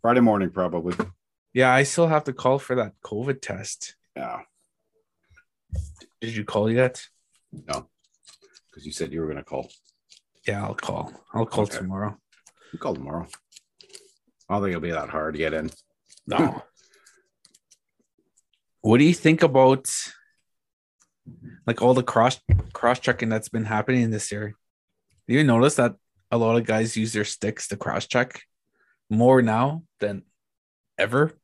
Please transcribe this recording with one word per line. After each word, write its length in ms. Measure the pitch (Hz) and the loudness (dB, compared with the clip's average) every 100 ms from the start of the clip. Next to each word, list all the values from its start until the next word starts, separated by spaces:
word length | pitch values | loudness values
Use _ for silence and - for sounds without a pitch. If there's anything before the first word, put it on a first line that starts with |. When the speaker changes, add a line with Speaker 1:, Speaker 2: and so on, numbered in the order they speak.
Speaker 1:
Friday 180 | 117 123 | 4 4
morning, 300 | 117 104 92 | 4 4 0
probably. 440 | 95 90 85 82 87 - - _ _ _ | -2 -2 -2 -4 -6 -8 -10 _ _ _
Speaker 2:
Yeah, 200 | 123 127 | 2 4
I 80 | 127 | 4
still 240 | 143 - 170 | 2 2 2
have 180 | 156 - | 2 -2
to 80 | |
call 260 | 131 131 135 | -4 0 0
for 160 | - 123 | -2 -4
that 180 | 107 _ | -4 _
covid 380 | - 107 131 135 | -10 -8 -6 -6
test. 540 | - - - - - _ _ - | -8 -10 -10 -14 -16 _ _ -12
Speaker 1:
Yeah. 260 | 64 60 - _ _ _ _ _ _ _ _ _ _ _ _ - - - - _ | -10 -12 -16 _ _ _ _ _ _ _ _ _ _ _ _ -10 -10 -14 -20 _
Speaker 2:
Did 140 | 113 107 | -8 -8
you 80 | 101 | -4
call 260 | 107 107 | -2 0
yet? 320 | 117 127 127 - _ _ _ _ | 2 0 -2 -20 _ _ _ _
Speaker 1:
No, 380 | 156 - - - _ _ _ _ _ _ _ _ | -20 -10 -10 -10 _ _ _ _ _ _ _ _
'cause 140 | - 71 | -20 -16
you 60 | |
said 200 | - 80 | -10 -8
you 100 | 78 | -6
were 60 | 80 | -8
gonna 160 | 71 | -10
call. 280 | 65 67 65 _ _ _ _ _ _ _ - | -10 -12 -12 _ _ _ _ _ _ _ -8
Speaker 2:
Yeah, 160 | 101 | -6
I'll 120 | 101 113 | -6 -8
call. 360 | - - - - _ | -8 -8 -10 -14 _
I'll 120 | 113 113 | -6 -4
call 160 | - | -2
Speaker 1:
Okay. 140 | 104 - | -2 -4
Speaker 2:
tomorrow. 420 | 95 95 104 98 _ _ _ _ _ | -8 -6 -8 -10 _ _ _ _ _
Speaker 1:
You 60 | - | -10
call 160 | - | -8
tomorrow. 320 | 78 67 82 87 - _ - _ _ - - _ _ _ _ _ | -8 -8 -10 -10 -18 _ -20 _ _ -20 -20 _ _ _ _ _
I 60 | |
don't 80 | 101 | -4
think 80 | 98 85 | -2 -4
it'll 60 | |
be 100 | 85 | -6
that 180 | 80 73 | -6 -6
hard 240 | 78 78 | -6 -6
to 40 | 76 | -4
get 140 | 78 78 | -4 -2
in. 160 | 80 - _ _ _ - - | -6 -12 _ _ _ -20 -6
Speaker 2:
No. 340 | - 160 - - | -2 0 -2 -16
<laughs> 40 | _ _ _ _ _ _ _ _ _ _ _ _ _ _ _ _ _ _ _ _ _ | _ _ _ _ _ _ _ _ _ _ _ _ _ _ _ _ _ _ _ _ _
What 180 | 107 117 | 4 6
do 40 | 151 | 6
you 80 | 175 | 6
think 260 | 160 160 | 4 4
about, 480 | 160 131 131 135 - - - - _ _ _ _ _ _ _ _ _ _ - - - - - | 4 6 6 4 0 -8 -8 -16 _ _ _ _ _ _ _ _ _ _ -20 -20 -20 -10 -6
like, 160 | 117 | 0
all 140 | 120 127 | 4 4
the 80 | |
cross, 360 | - 117 113 - - - - | 2 2 2 2 0 0 0
cross-checking 560 | - 117 127 - 123 117 | -2 0 2 0 0 0
that's 200 | 110 - | -2 -4
been 160 | 117 107 | -6 -2
happening 460 | 110 107 127 117 | -2 0 0 0
this 200 | 107 - | -2 -6
year? 220 | 104 107 104 _ _ _ _ _ _ - | -8 -10 -12 _ _ _ _ _ _ -2
Do 60 | |
you 100 | 123 | 2
notice 320 | 151 117 123 - | 4 6 4 4
that 200 | 120 98 _ _ _ | 0 -2 _ _ _
a 80 | 120 | 0
lot 180 | 113 113 | 2 2
of 80 | 113 | 2
guys 300 | 110 113 113 | 0 0 -2
use 160 | 110 | -4
their 100 | 107 104 | -4 -6
sticks 420 | - 101 - - | -4 -6 -6 -10
to 80 | 101 | -8
cross-check 640 | - - - 123 127 - - _ _ _ _ _ _ | -6 -6 -2 -2 -2 -6 -20 _ _ _ _ _ _
more 320 | 107 123 131 | 4 6 6
now 420 | 117 110 131 160 - _ | 6 2 0 -4 -12 _
than 220 | 104 98 - _ _ _ _ _ _ - | -6 -6 -14 _ _ _ _ _ _ -4
ever? 340 | 101 123 160 - | 0 2 0 -2